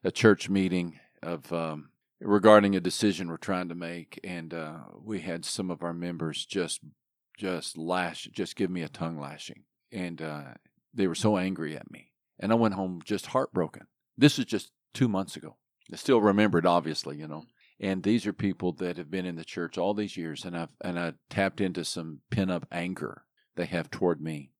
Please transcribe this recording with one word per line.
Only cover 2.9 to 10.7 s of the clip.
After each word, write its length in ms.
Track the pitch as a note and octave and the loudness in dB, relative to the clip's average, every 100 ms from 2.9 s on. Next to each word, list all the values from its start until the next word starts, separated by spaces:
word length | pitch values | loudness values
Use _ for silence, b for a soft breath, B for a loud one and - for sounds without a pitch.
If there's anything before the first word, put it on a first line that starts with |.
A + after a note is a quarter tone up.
| - G#2+ F2 F2 | 2 2 2 -4
we're 100 | E2 | -8
trying 300 | - F#2+ F2+ | -4 -4 -4
to 80 | E2+ | -8
make, 440 | E2+ F2 D#2+ - | -8 -10 -14 -16
and, 300 | - F2+ E2 | -12 -10 -10
uh, 240 | E2+ D#2 D#2+ - G1+ | -10 -10 -12 -18 -18
we 160 | G#2+ G#2 | -8 -8
had 240 | E2 E2+ | -6 -8
some 260 | D#2+ - F#2 | -6 -4 -4
of 140 | E2+ | -4
our 100 | E2+ | -6
members 520 | E2+ F2 E2+ D#2+ D#2 - | -4 -6 -4 -4 -4 -6
just, 340 | F#2+ E2 - D#2 _ _ _ _ _ | -4 -2 -6 -12 _ _ _ _ _
just 400 | G2 F2+ - D#2+ | -6 -4 -6 -8
lash, 520 | E2 F2+ F2 D#2+ - | -2 -2 -2 -6 -14
just 240 | - F2+ - | -8 -8 -2
give 140 | F#2+ | -2
me 140 | F2+ | -2
a 40 | D#2 | -6
tongue 320 | - E2 E2 | -6 -8 -6
lashing, 440 | C#2 - - - _ _ _ | -12 -14 -16 -20 _ _ _
and, 300 | G#2+ F2+ E2 | -8 -8 -8
uh, 220 | D#2+ D2+ C#2 - _ | -8 -10 -12 -18 _